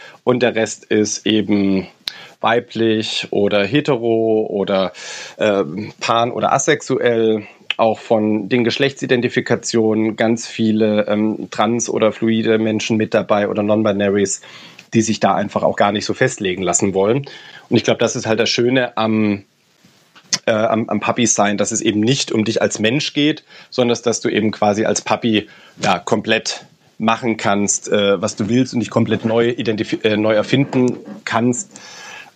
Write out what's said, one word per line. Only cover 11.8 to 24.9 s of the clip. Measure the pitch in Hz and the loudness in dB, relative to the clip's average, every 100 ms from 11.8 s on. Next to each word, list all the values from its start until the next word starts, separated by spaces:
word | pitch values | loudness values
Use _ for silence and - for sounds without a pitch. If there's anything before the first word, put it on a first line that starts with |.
| - | -2
oder | 110 110 | 0 0
fluide | - 113 110 110 110 | 2 0 2 2 2
Menschen | 110 107 - 110 | 0 -2 0 0
mit | 107 | 0
dabei | 107 95 104 101 | 0 0 0 0
oder | 98 | 0
Non-Binaries, | 104 107 110 98 101 101 98 - - - - - - | 0 2 2 0 0 2 0 -4 -12 -20 -20 -20 -4
die | 113 | 0
sich | 110 107 | 0 2
da | 113 | 0
einfach | 87 101 101 | 0 -2 0
auch | - 98 | 0 2
gar | 104 | 0
nicht | 104 | 0
so | - | -4
festlegen | 101 127 - 95 90 | -2 -2 -2 -4 -2
lassen | 90 85 101 | -2 -2 0
wollen. | 95 98 135 139 - - - - | 2 2 0 -4 -14 -20 -20 -2
Und | 117 | 0
ich | |
glaub, | - 110 | 2 0
das | 113 | 0
ist | 127 110 | -2 -2
halt | 110 | 0
das | 110 | 0
Schöne | - 120 131 123 - | 0 2 2 0 -2
am, | 110 110 104 101 - _ _ _ _ _ _ - - - | 0 2 0 -2 -6 _ _ _ _ _ _ -20 -10 -6
äh, | - | -2
am, | 107 113 110 - | 0 2 0 0
am | 104 | -2
Puppy-Sein, | - 120 113 - 101 101 | -2 0 2 2 2 0
dass | 101 | -2
es | 110 | -2
eben | - 104 | 0 0
nicht | 110 139 - | 2 0 0
um | 110 | -2
dich | 107 107 | 0 0
als | 107 - | 0 0
Mensch | 107 139 - | 0 0 -2
geht, | 147 147 151 - - - | 0 0 0 -8 -20 -8
sondern | - 120 113 | -2 0 0
dass | - 113 | -2 -2
du | 117 | 0
eben | 107 107 | 0 0
quasi | - 107 104 | 2 2 4
als | 113 | 2